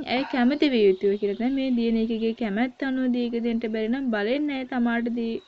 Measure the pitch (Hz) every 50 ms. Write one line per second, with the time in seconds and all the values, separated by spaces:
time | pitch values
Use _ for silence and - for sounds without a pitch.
0 | 285 - 233 254 277 - - 254 240 247 294 294 320 294 254 226 208 196 185 190
1 | - 202 202 208 208 202 202 - 226 262 269 269 269 262 247 233 226 233 226 226
2 | 226 226 233 220 226 226 226 - 240 208 196 214 254 254 - - 277 269 262 262
3 | 262 254 240 247 240 240 240 233 226 240 226 226 233 220 220 220 220 220 247 277
4 | 277 247 220 208 202 220 254 294 302 294 277 262 262 254 269 247 233 233 233 233
5 | 233 240 233 240 233 226 226 - -